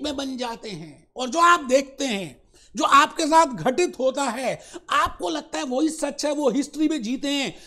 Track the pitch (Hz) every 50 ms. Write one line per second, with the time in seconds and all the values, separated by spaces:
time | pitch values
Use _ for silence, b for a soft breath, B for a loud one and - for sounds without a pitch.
0 | 277 302 277 269 277 269 262 240 247 233 226 - - 220 196 151 160 156 139 -
1 | _ _ - 233 254 247 226 330 339 339 349 349 294 247 247 277 277 277 - -
2 | 277 262 220 196 185 147 120 - _ _ b b b b b 214 330 - - 277
3 | 302 302 - - 330 285 320 320 330 294 247 175 151 262 254 - 359 - - -
4 | 254 262 254 294 277 247 214 254 262 220 175 - B B B 339 B - - 285
5 | 311 - - - 349 349 330 302 302 - - 311 311 262 247 262 311 320 311 -
6 | - 277 277 - - 294 294 285 294 254 202 277 277 - - 294 311 302 311 302
7 | 208 214 254 - 277 277 285 285 269 190 - B B